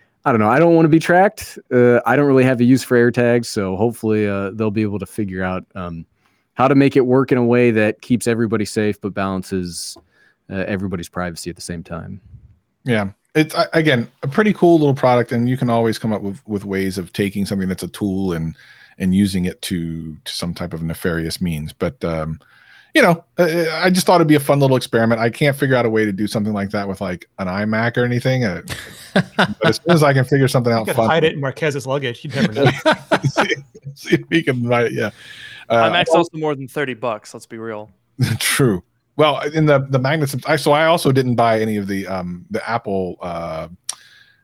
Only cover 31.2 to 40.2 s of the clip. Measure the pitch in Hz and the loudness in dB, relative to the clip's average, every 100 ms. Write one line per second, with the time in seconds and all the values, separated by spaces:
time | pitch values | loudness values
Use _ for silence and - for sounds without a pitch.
31.2 | 160 156 139 - 156 139 123 139 131 117 | 2 0 -8 -4 -4 -4 -4 -4 -4 -8
32.2 | 156 127 127 - - 143 311 - - - | -8 -2 -2 2 2 2 0 -2 0 0
33.2 | 143 - 220 - - - 139 - - 175 | 0 -2 -2 -4 -10 -20 -20 -16 -2 -2
34.2 | - 170 160 127 120 120 117 127 110 - | 0 -2 0 -2 0 0 0 -2 -6 -6
35.2 | - - - - - 117 175 175 170 165 | -20 -20 -20 -18 -2 2 2 2 2 2
36.2 | 170 156 151 139 127 151 131 113 123 107 | 2 -2 -6 -6 -8 -6 -6 -4 -6 -6
37.2 | - 117 - 117 113 107 107 _ _ - | -10 -20 -16 -14 -10 -10 -14 _ _ -4
38.2 | 110 110 - - 135 90 - _ _ - | -2 -2 -4 2 2 2 -6 _ _ 0
39.2 | 151 139 151 160 151 139 135 135 131 160 | 0 2 -2 0 4 4 2 -2 0 0